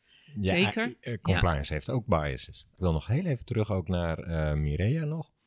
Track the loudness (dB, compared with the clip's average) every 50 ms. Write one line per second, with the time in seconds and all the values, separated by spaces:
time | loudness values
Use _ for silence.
0 | _ _ _ _ _ -12 -6 -2 0 2 4 4 4 2 2 0 -2 -4 -4 -8
1 | -8 -8 -8 -2 0 2 2 4 4 2 2 2 0 -2 -4 -4 -4 -2 -4 -2
2 | 0 0 0 0 0 -2 -4 -6 -8 -12 -16 -18 -20 _ _ -2 0 2 2 2
3 | 0 0 -2 0 0 -2 -4 -4 -4 -4 -2 -2 0 0 0 -2 -2 0 0 0
4 | 0 0 -2 -4 -4 -4 -2 0 0 2 2 2 0 0 0 2 2 2 0 0
5 | -2 -4 -4 -6 -8 _ _ _ _